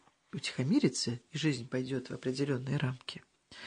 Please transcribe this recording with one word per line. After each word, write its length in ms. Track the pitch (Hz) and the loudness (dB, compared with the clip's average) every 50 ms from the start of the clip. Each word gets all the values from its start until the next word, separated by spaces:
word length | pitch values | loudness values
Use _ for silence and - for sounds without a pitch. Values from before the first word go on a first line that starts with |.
| _ _ _ _ _ _ - | _ _ _ _ _ _ -8
утихомирятся 880 | 151 - - - - 131 139 208 294 233 156 - - - - 117 123 - _ | -6 -6 -4 -2 0 2 4 6 6 6 4 4 2 0 -2 -2 -4 -8 _
и 80 | - 147 | -6 0
жизнь 300 | 151 156 139 113 117 127 | 2 2 2 0 -2 -2
пойдёт 420 | - 127 131 127 135 127 - - | -2 -2 0 0 -2 -2 -2 -4
в 40 | - | -8
определённые 640 | - - 135 131 135 143 143 135 120 131 135 139 147 | -4 -2 -2 0 0 2 2 0 0 0 0 0 2
рамки, 440 | 143 127 131 - - - - - - _ _ _ _ _ - - - | 2 0 0 -2 -8 -12 -12 -12 -16 _ _ _ _ _ -18 -14 -14